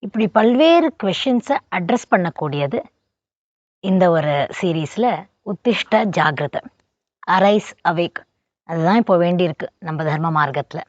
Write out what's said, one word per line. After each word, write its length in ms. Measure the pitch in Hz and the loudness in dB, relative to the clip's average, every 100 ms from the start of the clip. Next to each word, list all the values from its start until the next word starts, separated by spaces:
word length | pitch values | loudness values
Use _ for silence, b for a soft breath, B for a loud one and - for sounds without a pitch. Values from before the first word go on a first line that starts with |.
இப்படி 240 | 202 220 214 | -8 -2 0
பல்வேறு 580 | 220 220 247 320 339 330 - | 4 4 4 6 6 2 -2
கொஸ்டின்ஸை 640 | 202 185 - 247 - 277 _ | -4 -2 0 0 0 -4 _
அட்ரஸ் 400 | 185 175 240 - | -6 -2 -2 0
பண்ணக்கூடியது 680 | 214 170 - 151 143 139 - - _ _ _ _ _ _ _ _ _ | 0 0 -4 -6 -4 -4 -4 -8 _ _ _ _ _ _ _ _ _
இந்த 220 | 190 190 180 | 0 2 4
ஒரு 260 | 165 151 143 135 | 2 0 -2 -4
சீரீஸ்ல 540 | - 185 165 151 - 240 170 - _ - | -4 -4 -2 -4 -2 -2 -2 -8 _ -10
உத்திஷ்ட 520 | 196 247 208 - 214 220 | -4 -2 -2 0 0 0
ஜாகிரத, 460 | 175 156 143 147 - - _ _ _ _ _ - | 0 0 0 -6 -6 -12 _ _ _ _ _ -2
அரைஸ் 420 | 185 196 208 - - | 2 4 2 -2 -6
அவேக், 340 | 160 165 170 - - _ _ _ _ | -4 -2 -4 -6 -18 _ _ _ _
அதுதான் 280 | 165 160 214 | -2 2 2
இப்போ 180 | 226 180 | 4 2
வேண்டியிருக்கு 500 | 175 175 180 156 - _ | 2 2 0 -2 -10 _
நம்ம 240 | 170 156 | -10 -4
தர்ம 260 | 156 151 165 | -2 -2 0
மார்க்கத்துல. 480 | 156 147 143 139 165 | 0 0 -2 -8 -10